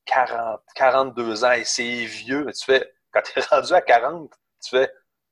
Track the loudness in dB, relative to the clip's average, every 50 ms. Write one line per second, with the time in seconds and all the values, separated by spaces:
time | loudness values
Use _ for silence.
0 | -4 -2 0 0 0 0 -2 -6 -4 -6 -6 -8 _ _ -4 0 2 2 4 2
1 | 0 0 -2 -6 -4 -4 -4 0 2 2 2 2 0 -4 -4 -4 -4 -4 -4 -6
2 | -6 -8 -10 -12 -8 -6 -4 -4 -4 -6 -8 -6 0 2 2 2 2 -2 _ _
3 | _ _ -2 -2 -2 -2 -4 -4 0 2 2 2 2 4 2 2 4 6 4 4
4 | 4 2 -6 -6 -12 -16 _ _ _ _ _ _ -10 -2 2 2 2 2 -2 _
5 | _ _ _ _ _ _